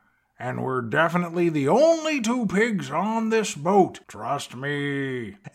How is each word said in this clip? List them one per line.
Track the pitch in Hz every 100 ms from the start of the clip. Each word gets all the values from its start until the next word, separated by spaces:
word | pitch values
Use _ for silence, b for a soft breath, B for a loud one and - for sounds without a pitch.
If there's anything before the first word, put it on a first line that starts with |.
| _ _ _ -
And | 120 123
we're | 127 127
definitely | 113 143 165 175 175 170 170
the | 151 135
only | 220 320 330 311 294
two | 220 254 202
pigs | 185 240 196 135
on | 151 208 226 220
this | 226 202 143
boat. | 165 202 170 - -
Trust | 98 113 139 - 120
me." | 143 143 143 139 135 127 104 98 -